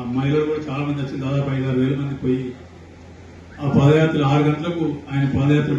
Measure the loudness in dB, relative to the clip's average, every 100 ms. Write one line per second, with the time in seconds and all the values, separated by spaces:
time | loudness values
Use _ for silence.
0 | -6 -2 0 0 0 -4 -6 -6 -4 -4
1 | -6 -6 -4 -2 -2 -2 -2 0 0 0
2 | -4 -4 -2 -2 -4 -12 -18 -20 -20 -20
3 | -20 -20 -20 -20 -20 -6 0 4 6 6
4 | 4 2 2 4 2 0 -2 -4 -4 -6
5 | -4 -2 0 2 2 2 2